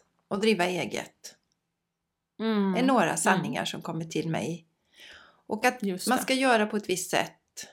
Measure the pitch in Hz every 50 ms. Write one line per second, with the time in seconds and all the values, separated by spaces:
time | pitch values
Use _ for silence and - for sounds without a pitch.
0 | _ _ _ _ _ - - 196 185 180 180 175 175 180 185 170 139 - - -
1 | - - _ _ - - - _ _ _ _ _ _ _ _ _ _ _ _ _
2 | _ _ _ _ _ _ _ - 208 226 220 208 196 196 185 226 254 262 269 233
3 | 180 151 147 165 - - 190 180 165 - - - - - - 156 165 - 160 160
4 | 165 160 - 156 156 165 160 - 107 143 170 170 - _ _ _ _ _ _ -
5 | - - - - - - _ _ _ - 214 208 247 247 247 254 208 202 180 175
6 | - 214 254 254 - - 262 254 269 262 240 220 214 214 214 208 - - 185 180
7 | - - - - - - - _ _ _ - - - -